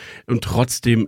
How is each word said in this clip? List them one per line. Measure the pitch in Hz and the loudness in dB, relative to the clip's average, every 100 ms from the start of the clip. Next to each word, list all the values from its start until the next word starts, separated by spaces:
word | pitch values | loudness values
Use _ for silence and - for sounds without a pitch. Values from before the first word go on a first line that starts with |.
| - - - | -20 -14 -4
Und | 120 | -4
trotzdem, | - - 123 - 123 113 | 0 0 0 0 2 2